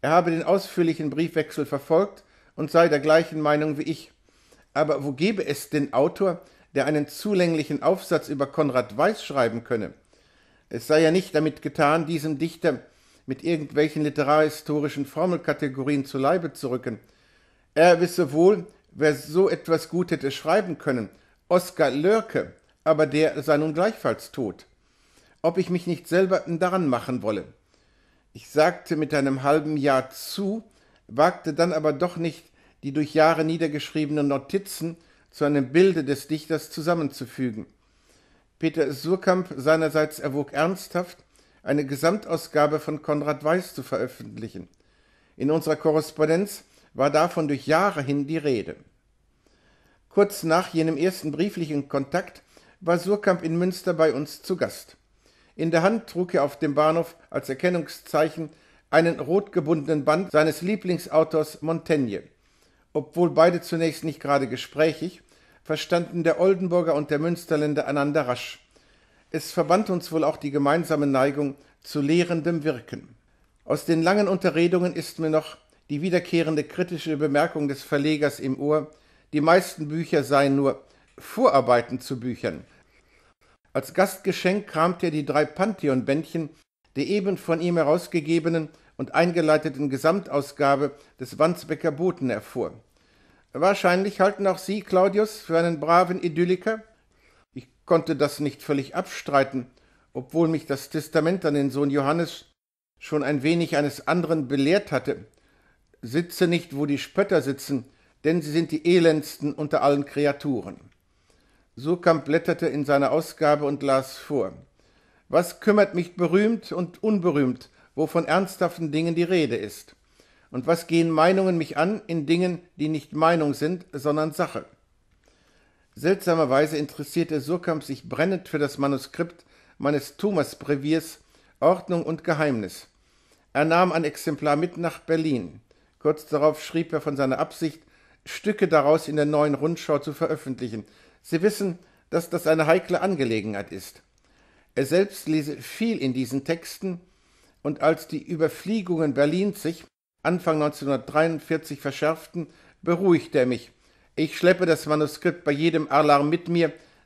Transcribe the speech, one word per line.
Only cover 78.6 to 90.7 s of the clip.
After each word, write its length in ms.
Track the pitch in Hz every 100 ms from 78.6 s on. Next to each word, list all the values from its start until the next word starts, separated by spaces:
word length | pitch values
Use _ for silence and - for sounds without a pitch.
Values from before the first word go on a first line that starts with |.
Ohr, 300 | 143 151 147 - _ _ _
die 80 | 151
meisten 480 | 156 175 185 - 147
Bücher 360 | 156 160 160
seien 320 | 127 139 139 139
nur 280 | 139 131 _ _ _ -
Vorarbeiten 800 | - - 254 139 127 123 117 127
zu 200 | - 127
Büchern. 440 | 123 113 113 76 - _ _ _ _ _ _ _ _ _ _
Als 200 | 139 -
Gastgeschenk 760 | - 190 - - 170 180 202 196
kramte 380 | 156 170 175 175
er 40 |
die 160 | 151 143
drei 180 | 143
Pantheon-Bändchen 1080 | 151 - 202 202 147 127 120 139 151 170 156 - _ _ _
der 120 | - 147
eben 300 | 202 196 185
von 240 | - 165
ihm 160 | 175 170
herausgegebenen 920 | 143 170 175 175 147 165 160 165 156 _ _ _
und 180 | 131
eingeleiteten 760 | - 175 175 156 156 156 131 147
Gesamtausgabe 1000 | 131 156 190 - 143 135 - 143